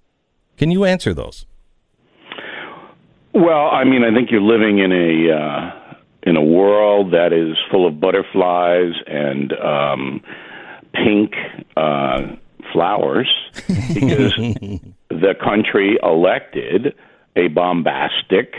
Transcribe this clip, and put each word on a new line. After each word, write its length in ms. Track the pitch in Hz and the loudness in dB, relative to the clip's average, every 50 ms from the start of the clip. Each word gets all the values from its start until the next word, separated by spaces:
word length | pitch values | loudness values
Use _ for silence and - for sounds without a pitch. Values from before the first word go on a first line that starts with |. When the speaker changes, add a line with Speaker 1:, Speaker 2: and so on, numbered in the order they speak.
| _ _ _ _ _ _ _ _ _ _ _ | _ _ _ _ _ _ _ _ _ _ _
Speaker 1:
Can 140 | - 143 160 | -2 0 0
you 140 | 175 190 202 | 2 2 2
answer 280 | 185 185 175 - 110 87 | 0 0 0 -2 -4 -4
those? 320 | 71 - - - - - - - - _ _ _ _ _ _ _ _ _ _ _ _ _ - - - - - - - - - - - - - - _ _ _ _ _ _ _ - | -4 -8 -12 -14 -18 -20 -20 -20 -20 _ _ _ _ _ _ _ _ _ _ _ _ _ -20 -18 -18 -16 -16 -16 -16 -16 -16 -18 -20 -20 -20 -20 _ _ _ _ _ _ _ 0
Speaker 2:
Well, 340 | 220 170 170 160 147 147 156 | 2 4 4 4 2 2 0
I 140 | - 143 131 | 0 2 2
mean, 200 | 131 131 127 120 | 2 4 4 2
I 80 | 113 107 | 2 2
think 160 | 123 123 110 | 2 0 2
you're 120 | 120 104 98 | 0 2 4
living 360 | 107 117 110 110 107 101 101 | 4 4 4 4 4 4 2
in 140 | 95 92 92 | 2 2 2
a, 400 | 90 85 82 80 80 82 82 78 | 2 2 2 2 2 2 2 2
uh, 600 | 76 76 76 71 71 78 87 - - - - - - _ _ _ _ - | 0 0 -4 -6 -6 -8 -10 -14 -16 -20 -20 -20 -20 _ _ _ _ -2
in 120 | 90 85 | 0 0
a 60 | 78 76 | 2 2
world 720 | 78 82 90 98 101 104 104 107 104 104 101 98 90 85 | 4 4 4 4 4 4 4 4 4 4 2 2 2 2
that 200 | 85 85 85 85 | 2 2 2 2
is 240 | 82 82 80 80 - - - | 2 0 0 -2 -6 -6 -2
full 160 | - 95 90 | 0 2 2
of 120 | 85 76 76 | 2 0 0
butterflies 920 | 92 92 92 98 95 - - 95 92 90 87 87 87 87 87 90 90 87 82 73 - | -2 0 0 0 -2 -2 0 0 2 2 2 2 2 2 2 2 2 0 -2 -8 -10
and, 460 | - 78 73 73 69 67 69 69 67 76 | -8 -6 -4 -4 -4 -2 -4 -4 -6 -6
um, 640 | - - 78 73 71 71 69 69 67 69 67 69 - - - - - - - - - - - - - - _ - | -4 -2 -2 -2 0 0 -2 -2 -4 -6 -8 -8 -10 -12 -14 -20 -20 -20 -20 -20 -20 -20 -20 -20 -20 -20 _ -6
pink, 400 | - - 113 107 104 107 - - - - - - - - _ - | -2 0 2 2 2 0 0 -4 -10 -12 -12 -14 -18 -20 _ -4
uh, 420 | 80 78 76 73 71 69 65 64 65 64 - - - - - _ _ - - - | -2 -2 0 0 0 -2 -2 -2 -4 -4 -8 -12 -16 -20 -20 _ _ -18 -6 -2
flowers 560 | 85 82 92 104 101 - 69 69 104 131 - - - - | -2 0 0 0 -2 -2 -2 0 -2 0 0 -2 -4 -4
Speaker 1:
<laughs> 220 | - - - - - 185 143 127 127 165 | -10 -18 -18 -6 -4 -4 -4 -2 -4 -2
Speaker 2:
because 400 | - 139 123 - - - - 98 107 113 120 104 - 101 98 101 87 - 92 - _ _ - | 0 0 0 2 2 2 0 0 -2 -4 -4 -4 -6 -6 -10 -10 -10 -12 -14 -20 _ _ -10
the 260 | - 80 87 98 90 - - | -6 0 0 0 0 0 -2
country 560 | 117 104 107 107 - - 107 98 98 110 - - | -2 0 0 0 0 0 2 2 2 2 2 2
elected 920 | 95 82 82 87 92 113 135 - - - - 58 60 78 101 123 143 - _ - _ _ _ _ _ - | 2 2 4 4 2 2 0 -4 -8 -10 -10 -8 -2 -2 -2 -2 -2 -6 _ -20 _ _ _ _ _ -2
a 120 | - 90 82 | 0 0 0
bombastic 1080 | 76 90 87 90 90 85 78 78 69 67 - - - - - - 95 107 131 - - | 2 0 0 0 0 0 -2 -2 -2 -2 -4 -4 -4 -6 -4 0 0 0 0 -2 -10